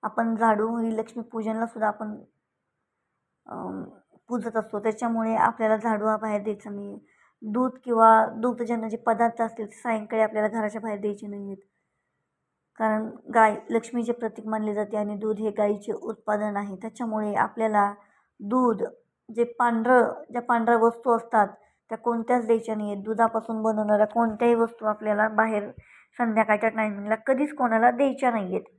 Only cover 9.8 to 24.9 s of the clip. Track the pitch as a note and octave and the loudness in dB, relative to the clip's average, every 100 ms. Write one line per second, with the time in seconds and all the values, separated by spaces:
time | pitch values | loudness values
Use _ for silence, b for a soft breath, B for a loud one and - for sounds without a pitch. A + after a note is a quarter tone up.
9.8 | B3+ A3+ G#3+ A3+ A3 G#3+ G#3+ A3+ G#3+ A3 | -4 -4 -2 0 0 2 0 0 -4 -4
10.8 | A3 G#3 G#3 G3+ G#3 G3+ G3 F#3+ _ _ | -8 -6 -6 -6 -10 -12 -12 -14 _ _
11.8 | _ _ _ _ _ _ _ _ _ _ | _ _ _ _ _ _ _ _ _ _
12.8 | A3 G#3+ A3 - - A3+ A3 G#3 - A3+ | -2 -2 -4 -12 -2 4 4 4 -2 -2
13.8 | A3+ B3 A#3 A#3+ A3+ A3 G#3+ A3 G#3+ G#3 | -2 -6 -4 -4 -6 -8 -6 -4 -2 -2
14.8 | G#3 G#3+ G#3 G#3 G#3+ G#3 A3 G#3 G#3 G#3 | -2 -4 -4 -4 -4 -2 -4 0 0 0
15.8 | G#3 G#3 A3 G#3+ - G#3 G#3+ G3+ G3+ F#3 | -4 -8 -8 -10 -4 -2 -2 -4 -6 -10
16.8 | A3 A3 A#3 G#3+ G#3+ G3+ G#3+ - A3 G#3+ | -12 -10 -6 -4 -4 0 -2 0 0 2
17.8 | G3+ G3+ b b b _ G3+ B3+ B3 G#3+ | 0 -2 b b b _ -4 2 2 0
18.8 | - - _ _ _ A3+ A#3 - A#3+ A3+ | -4 -10 _ _ _ -4 -4 0 0 0
19.8 | A3+ B3+ A#3 - - A#3+ A#3+ A#3 A3+ A#3+ | 4 4 4 -2 -8 -10 0 0 4 4
20.8 | A3+ A#3 C4+ A#3 A3+ A3+ G3+ - b b | 4 2 0 0 2 2 2 0 b b
21.8 | _ A3 A#3 A#3 A3+ B3 A3+ A3+ A3 G#3+ | _ -6 -2 -2 0 0 2 0 0 -4
22.8 | G#3 G3+ G3+ A3 A3+ A3+ A3 A3 A3 G#3+ | -4 -6 -6 2 2 2 -4 -4 -2 0
23.8 | G#3 G#3 G#3+ A3+ A#3 G#3+ A#3+ A#3 A3+ A#3 | 2 4 4 2 0 2 2 4 2 0
24.8 | G#3+ | -4